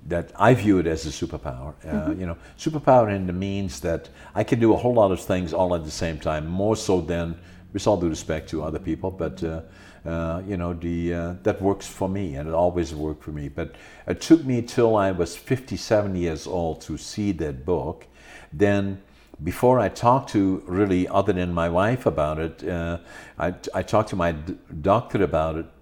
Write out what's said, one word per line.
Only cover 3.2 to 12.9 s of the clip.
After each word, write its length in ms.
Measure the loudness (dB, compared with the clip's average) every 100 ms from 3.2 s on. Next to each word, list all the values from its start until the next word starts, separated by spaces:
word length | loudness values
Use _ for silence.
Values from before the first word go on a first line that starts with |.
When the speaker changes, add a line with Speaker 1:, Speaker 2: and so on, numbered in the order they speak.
| -2
Speaker 1:
the 60 |
means 460 | -2 -4 -4 -4 -4
that 300 | -4 -4 -6 -20 -10 -4
I 80 |
can 160 | 0 4
do 140 | 6
a 40 | 6
whole 160 | 4
lot 180 | 4 4
of 80 | 4
things 320 | 0 -2 0
all 200 | 0 2 0
at 80 | -4
the 60 |
same 260 | -4 -4 -4
time, 260 | -4 -4 -4
more 280 | -2 0 0
so 260 | 2 0
than, 340 | 0 -4 -4 -8 -14 -20 -10
with 140 | -2 0
all 100 | 2
due 120 | 0
respect 400 | -2 -4 -6 -4
to 140 | -6
other 160 | -6 -6
people, 320 | -6 -4 -4
but, 320 | -6 -8 -4
uh, 180 | -6 -6 -12 -20 -20 -16 -8
uh, 360 | -4 -4 -6 -6
you 120 | -4
know, 160 | -4
the, 400 | -4 -4 -2 -2
uh, 200 | -2 -4 -2
that 180 | -2 2
works 260 | 2 0 -4
for 220 | -4 -2
me, 260 | -2 -4 -6
and 140 | -2
it 40 |
always 400 | 2 2 2 -4